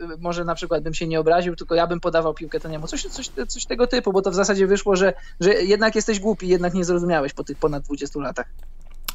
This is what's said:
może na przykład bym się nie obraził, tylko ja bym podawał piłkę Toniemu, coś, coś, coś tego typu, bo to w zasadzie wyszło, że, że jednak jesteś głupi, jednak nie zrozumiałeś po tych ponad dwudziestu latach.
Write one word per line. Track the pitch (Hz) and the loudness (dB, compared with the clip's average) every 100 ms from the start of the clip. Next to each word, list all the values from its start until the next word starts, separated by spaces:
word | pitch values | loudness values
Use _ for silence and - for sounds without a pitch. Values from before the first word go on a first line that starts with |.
| 170 160 | -10 -6
może | 170 175 170 | -4 -2 -2
na | 156 | -4
przykład | 170 160 | -2 -2
bym | 156 | 0
się | 156 165 | -2 0
nie | 160 | 0
obraził, | 156 170 180 170 | 4 4 2 -4
tylko | - 165 | -2 2
ja | 170 | 2
bym | 170 | 0
podawał | 175 165 160 | 0 2 0
piłkę | 156 156 160 | -2 -6 -6
Toniemu, | 165 156 160 | -6 -8 -6
coś, | 311 392 | -6 -8
coś, | - 254 - 247 | -10 -10 -8 -6
coś | 247 - | -6 -6
tego | 233 247 | 0 2
typu, | 247 208 | 2 2
bo | 196 | 2
to | 190 | 2
w | 180 | 0
zasadzie | 196 196 190 | 2 4 4
wyszło, | 202 202 185 | 2 4 4
że, | 190 180 - - | 4 2 -8 0
że | 175 | 4
jednak | - 185 208 220 214 | 4 4 4 4 2
jesteś | 214 208 | 0 0
głupi, | 202 196 185 | 2 0 4
jednak | 180 180 | 4 4
nie | 185 170 | 0 2
zrozumiałeś | 175 175 160 143 | 2 4 2 0
po | - | -4
tych | - 139 | -10 0
ponad | 156 147 | 0 0
dwudziestu | - 143 143 151 | -4 -6 -6 -6
latach. | 139 - 120 - - - - - - | -6 -6 -8 -10 -14 -14 -14 -12 -10